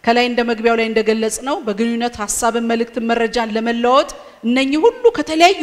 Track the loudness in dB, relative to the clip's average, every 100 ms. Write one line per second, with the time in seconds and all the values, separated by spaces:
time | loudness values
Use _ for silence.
0 | 2 2 2 0 -2 0 0 0 0 0
1 | 0 0 -2 -4 -6 -6 -4 -2 -2 -2
2 | -4 -6 -6 -2 0 0 -2 -2 -2 -4
3 | -2 0 0 -2 -2 -2 -2 0 2 2
4 | 2 -6 -20 -8 -2 0 0 2 2 4
5 | 2 2 -4 2 4 4